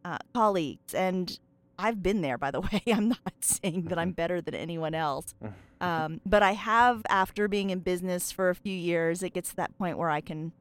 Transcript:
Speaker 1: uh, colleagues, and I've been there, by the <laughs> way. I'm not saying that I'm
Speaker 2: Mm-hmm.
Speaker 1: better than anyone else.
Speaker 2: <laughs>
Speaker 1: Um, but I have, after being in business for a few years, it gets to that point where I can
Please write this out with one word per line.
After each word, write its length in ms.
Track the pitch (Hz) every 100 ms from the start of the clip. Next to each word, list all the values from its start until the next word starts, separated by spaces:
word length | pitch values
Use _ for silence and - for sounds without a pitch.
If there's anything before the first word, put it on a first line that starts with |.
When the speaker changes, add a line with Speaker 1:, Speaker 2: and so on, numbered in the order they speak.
Speaker 1:
uh, 140 | 180 160 -
colleagues, 600 | 240 214 190 151 - - -
and 440 | 185 185 180 - _ _ _ -
I've 220 | 208 220
been 200 | 180 208
there, 180 | 151 123
by 100 | 139
the 120 | 226
<laughs> 0 |
way. 200 | 185 208 -
I'm 220 | 208 214
not 240 | 254 - -
saying 420 | - - 196 170 165
that 100 | 170
I'm 80 | 170
Speaker 2:
Mm-hmm. 60 | 165
Speaker 1:
better 260 | 170 175
than 140 | 165 -
anyone 400 | 165 165 160 160
else. 400 | 156 139 - -
Speaker 2:
<laughs> 40 | 107 92 - _
Speaker 1:
Um, 420 | 180 165 156 160 196
but 160 | 208
I 120 | 196
have, 500 | 190 208 226 247 233 214
after 400 | 196 190 - 208
being 220 | 202 196
in 120 | 185
business 500 | 175 180 185 180 175
for 180 | - 185
a 60 | 180
few 180 | - 190
years, 460 | 170 170 165 175
it 140 | 185 180
gets 160 | -
to 40 | -
that 200 | 175 -
point 220 | 180 -
where 100 | 170
I 120 | 151
can 300 | - 156 165 -